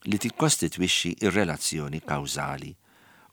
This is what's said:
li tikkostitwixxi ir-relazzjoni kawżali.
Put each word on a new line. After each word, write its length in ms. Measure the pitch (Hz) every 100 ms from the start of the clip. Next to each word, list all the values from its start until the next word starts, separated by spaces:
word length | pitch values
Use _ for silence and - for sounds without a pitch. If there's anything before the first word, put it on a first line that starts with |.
li 160 | - 104
tikkostitwixxi 920 | 117 - 156 - 82 - 92 - 87 -
ir-relazzjoni 800 | 104 92 92 73 - 78 73 78
kawżali. 720 | - 71 69 71 71 69 69 - _ _ - - -